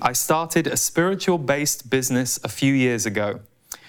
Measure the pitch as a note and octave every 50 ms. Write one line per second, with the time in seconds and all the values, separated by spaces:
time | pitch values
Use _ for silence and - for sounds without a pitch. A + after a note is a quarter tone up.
0 | - B2+ B2 - - - D#3+ D#3+ E3 D#3+ - E3 D#3 C#3 B2+ B2+ - - - E3
1 | E3+ F#3 G3 F#3+ - - F3+ E3+ C#3+ B2 C#3 C#3+ D3 C#3+ - - - A#2 C3 C3
2 | B2+ B2+ B2+ B2 C3 B2 - - - A2+ - - - C3+ C#3 C3+ B2+ B2+ A#2+ A2+
3 | G#2+ A2+ G2+ G#2+ G#2 G#2 F#2+ G2+ - - _ _ _ _ - - -